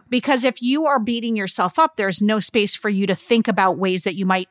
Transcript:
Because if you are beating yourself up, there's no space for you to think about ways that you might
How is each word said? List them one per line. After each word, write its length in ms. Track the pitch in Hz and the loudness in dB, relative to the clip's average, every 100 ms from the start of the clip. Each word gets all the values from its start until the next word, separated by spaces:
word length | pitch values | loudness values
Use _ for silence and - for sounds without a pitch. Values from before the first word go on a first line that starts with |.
| - | -4
Because 360 | 247 - 262 | -2 0 0
if 180 | 254 - | 0 -2
you 240 | 247 285 311 | -2 0 2
are 120 | 277 | 0
beating 380 | 220 233 233 220 | 0 -4 -2 -4
yourself 420 | 185 - 185 - | -4 -2 -2 2
up, 180 | 320 - | 0 2
there's 240 | 196 165 | -2 0
no 180 | 208 214 | 0 0
space 340 | - 233 202 | 0 0 0
for 140 | - 214 | -2 -2
you 180 | 196 196 | -2 0
to 80 | |
think 320 | 185 - 233 220 | -2 0 0 2
about 280 | 196 190 170 | 2 2 2
ways 280 | 190 185 | 0 -2
that 100 | 196 | -2
you 100 | 180 | -2
might 240 | 190 190 185 | 0 -2 -2